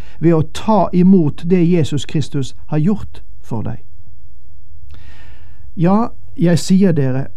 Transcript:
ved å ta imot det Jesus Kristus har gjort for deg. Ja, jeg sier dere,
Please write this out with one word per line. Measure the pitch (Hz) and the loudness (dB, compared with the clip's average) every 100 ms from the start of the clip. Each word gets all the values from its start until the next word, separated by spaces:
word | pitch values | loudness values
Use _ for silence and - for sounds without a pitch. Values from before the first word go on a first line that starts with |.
| - - | -4 0
ved | 165 | 2
å | 160 156 | 2 2
ta | - - 214 170 | -2 0 2 2
imot | 180 180 190 147 - 170 | 4 6 6 4 -2 0
det | 185 165 | 2 4
Jesus | 175 147 147 - | 2 0 -2 -2
Kristus | 160 - 147 131 - - | -2 -2 -2 -2 -4 -2
har | 151 | 0
gjort | 160 214 - - - - | 0 0 -2 -4 -4 -4
for | - 113 | -4 -4
deg. | 107 120 - - - - - - - - - - - - - - - - - - - - | -2 -4 -4 -4 -4 -4 -4 -4 -4 -4 -4 -4 -4 -4 -4 -4 -4 -4 -4 -4 -4 0
Ja, | 170 202 240 - - - | 2 2 0 -4 -4 0
jeg | 170 170 | 2 2
sier | - 185 196 | 4 4 4
dere, | 160 131 131 - | 4 0 0 -2